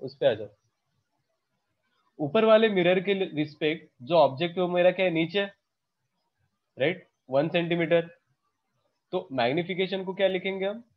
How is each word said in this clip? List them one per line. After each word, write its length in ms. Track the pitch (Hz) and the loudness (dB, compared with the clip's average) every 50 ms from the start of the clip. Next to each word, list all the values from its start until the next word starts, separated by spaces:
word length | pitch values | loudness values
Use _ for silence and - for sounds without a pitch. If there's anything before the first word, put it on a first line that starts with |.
| - | -14
उस 140 | 131 - | -14 -6
पे 100 | - 151 | -2 0
आ 80 | 135 113 | 0 0
जाओ। 140 | 104 107 104 _ _ _ _ _ _ _ _ _ _ _ _ _ _ _ _ _ _ _ _ _ _ _ _ _ _ _ _ _ _ _ _ _ - | 0 -4 -12 _ _ _ _ _ _ _ _ _ _ _ _ _ _ _ _ _ _ _ _ _ _ _ _ _ _ _ _ _ _ _ _ _ -10
ऊपर 260 | 151 143 147 220 220 | -6 -4 0 2 4
वाले 240 | 220 220 214 226 220 | 6 6 6 6 4
mirror 300 | 202 185 170 175 185 190 180 | 2 2 2 4 2 2 0
के 120 | 202 196 | 0 -2
respect 720 | 190 190 170 160 143 151 151 - - 160 151 160 - - - _ - 127 | -2 -2 -4 -4 -4 -4 -6 -6 -4 -4 -2 -2 -4 -8 -16 _ -16 -6
जो 140 | 123 170 | 0 4
object 400 | 165 143 135 131 131 170 175 170 | 4 4 4 2 0 -6 -4 -2
है 60 | 190 180 | -2 -2
वो 60 | 175 | 0
मेरा 200 | 175 175 180 185 175 | 2 2 4 4 2
क्या 140 | 185 190 | 2 0
है, 60 | 180 165 | 0 0
नीचे, 320 | 165 165 160 170 202 202 196 - _ _ _ _ _ _ _ _ _ _ _ _ _ _ _ _ _ _ _ _ _ _ _ _ | 0 -2 -2 -2 -4 -4 -4 -6 _ _ _ _ _ _ _ _ _ _ _ _ _ _ _ _ _ _ _ _ _ _ _ _
right, 320 | 120 127 160 185 180 - _ _ _ _ - | -2 -2 -2 -2 -4 -8 _ _ _ _ -4
One 180 | 131 139 151 165 | 0 0 0 0
centimeter। 600 | - 175 170 165 170 170 170 160 170 170 170 170 - _ _ _ _ _ _ _ _ _ _ _ _ _ _ _ _ _ _ _ - | 0 -2 -2 0 -2 -2 0 2 2 0 0 -2 -8 _ _ _ _ _ _ _ _ _ _ _ _ _ _ _ _ _ _ _ -8
तो 160 | 180 - - 135 | -8 -8 -6 -4
magnification 680 | 127 117 120 139 170 170 180 185 170 190 180 196 190 190 | -2 0 0 0 -2 -2 -4 -4 -4 -4 -4 -4 -6 -8
को 100 | 190 185 | -8 -4
क्या 140 | 190 196 185 | 0 0 0
लिखेंगे 380 | 190 180 185 190 190 190 190 | 0 -2 -4 -6 -6 -4 -4
हम, 180 | 196 208 233 - _ _ | -6 -6 -8 -12 _ _